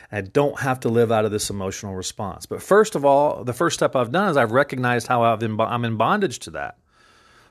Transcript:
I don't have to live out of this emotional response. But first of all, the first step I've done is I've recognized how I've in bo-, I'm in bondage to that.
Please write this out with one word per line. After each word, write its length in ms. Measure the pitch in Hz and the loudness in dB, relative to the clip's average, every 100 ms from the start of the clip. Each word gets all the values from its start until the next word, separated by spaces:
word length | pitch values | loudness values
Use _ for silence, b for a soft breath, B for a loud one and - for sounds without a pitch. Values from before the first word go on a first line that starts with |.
| B | B
I 100 | 107 | -8
don't 380 | 98 143 143 - | -2 0 0 0
have 180 | 135 131 | -4 -2
to 80 | 123 | 0
live 220 | 117 113 | 2 4
out 140 | 113 107 | 2 2
of 60 | |
this 180 | 104 - | -2 -4
emotional 460 | 101 95 - 104 92 | -6 -6 -8 -8 -8
response. 500 | 90 - 101 - - | -8 -8 -10 -10 -12
But 180 | 95 | -10
first 320 | - 196 214 160 | 2 4 4 2
of 100 | 139 | 4
all, 380 | 139 147 - | 4 2 -2
the 100 | 120 | -6
first 220 | 113 170 - | -2 -2 0
step 200 | 151 131 | 0 0
I've 160 | 117 | 0
done 180 | 160 202 | 0 0
is 80 | 143 | 2
I've 160 | 117 | 2
recognized 540 | 123 143 131 123 120 - | 2 0 0 0 -2 0
how 160 | 123 | 2
I've 200 | 117 110 | 4 2
in 120 | 113 107 | -2 -2
bo-, 100 | 107 | -2
I'm 200 | 120 120 | 0 -2
in 120 | 110 | 0
bondage 420 | 123 208 185 117 | 2 2 0 -4
to 120 | - | -12
that. 260 | 78 71 - _ b b b b b b | -10 -10 -12 _ b b b b b b